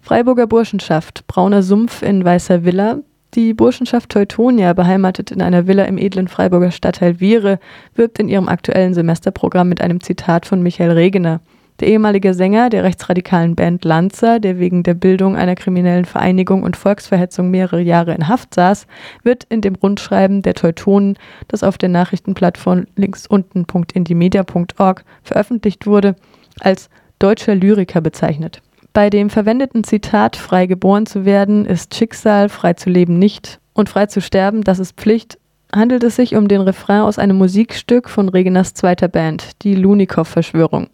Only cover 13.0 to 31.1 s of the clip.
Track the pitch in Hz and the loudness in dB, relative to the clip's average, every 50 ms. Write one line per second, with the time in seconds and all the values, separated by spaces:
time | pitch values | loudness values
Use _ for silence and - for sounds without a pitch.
13 | - - 180 180 180 - - 175 165 170 170 - 175 170 175 180 - 165 160 160 | -4 -4 -2 -2 -2 0 0 0 2 0 0 0 0 -2 -2 -2 -2 0 0 2
14 | 175 196 - - - 226 233 233 214 196 185 180 180 180 180 180 175 180 175 170 | 0 -2 -2 0 0 2 2 2 0 -2 -2 0 -2 0 0 0 0 0 -2 2
15 | - 185 185 185 190 190 190 - - 180 180 175 - - 185 180 180 180 175 180 | 2 2 2 4 2 0 0 0 -2 -2 -2 -2 -4 -4 -2 0 0 2 2 0
16 | 180 170 - - - 190 185 185 185 185 196 190 - 175 175 - - 196 202 202 | -2 -2 -4 -2 0 0 2 0 2 0 0 -2 0 -4 -6 -2 -2 -2 -2 -2
17 | - - - 185 180 180 - - 180 180 185 185 185 180 - 170 175 175 170 170 | -4 -2 -2 -2 -2 -2 -4 -4 -2 -2 0 0 -2 -2 -2 -2 0 2 2 2
18 | 170 170 160 - 160 147 226 262 - - - - 175 180 208 - - _ - - | 2 0 -2 -4 -2 -2 -2 -2 -4 -4 -2 0 2 2 2 0 -4 _ -20 -20
19 | - - - - _ 233 247 247 - _ 226 226 208 196 190 - - 196 202 202 | -20 -20 -20 -4 _ 0 0 0 -2 _ -6 -2 -2 -2 -4 -2 -2 -2 -2 -2
20 | - - 202 196 196 190 196 196 190 185 180 - - 170 165 - - - 196 202 | -4 -4 0 0 2 2 2 0 0 -2 -4 0 -2 -2 -2 -2 0 2 2 2
21 | 202 196 196 _ - - - - - _ - 214 - 196 185 - - 185 180 175 | 2 0 -2 _ -10 -20 -20 -20 -12 _ -8 -2 -2 -2 -2 0 -2 0 0 0
22 | 180 - - 180 _ - 190 - 196 175 175 - - 185 185 180 180 - _ - | 0 0 -2 -8 _ -6 -4 0 0 -2 -2 -2 -2 0 0 0 -2 -4 _ -4
23 | 196 196 190 - - - - 202 185 _ _ 185 175 - - 180 170 - - 190 | -4 -4 -4 -10 -6 -2 -2 -2 -2 _ _ -6 -6 -4 -4 -4 -4 -2 -4 -4
24 | 175 165 175 170 170 185 185 202 190 - - 180 175 175 - - 202 185 185 - | -2 0 0 2 2 2 2 0 -2 -2 -4 -4 -4 -4 -4 -2 0 0 0 -2
25 | _ _ _ _ _ - - - 208 - 247 226 - 208 185 _ - 208 208 208 | _ _ _ _ _ -4 -2 -2 -2 -2 -4 -4 -2 -4 -4 _ -2 0 2 2
26 | 196 202 185 _ _ _ _ _ _ _ _ - - 190 190 - - _ _ _ | 2 2 -2 _ _ _ _ _ _ _ _ -4 0 0 0 0 -4 _ _ _
27 | _ _ _ _ - 196 214 - - - 214 190 180 196 214 208 185 - - 180 | _ _ _ _ 0 0 0 0 0 -2 0 2 4 2 2 2 0 -2 -2 -2
28 | 160 156 - - - - 160 143 156 165 - - _ _ _ _ _ _ _ 214 | -2 -2 -4 -4 -4 -4 -4 -4 -8 -12 -12 -18 _ _ _ _ _ _ _ 2
29 | 208 208 202 208 202 208 - 226 202 214 226 254 277 262 _ 233 208 - - 208 | 2 2 2 0 0 0 0 0 0 0 0 0 -2 -2 _ -4 -2 -2 -2 -4
30 | - - - 208 208 233 - - - - - 185 185 180 185 180 - 190 196 208 | -2 -2 0 0 0 0 -2 -6 -8 -2 0 0 2 0 -2 0 2 2 2 2
31 | 220 214 | 0 -2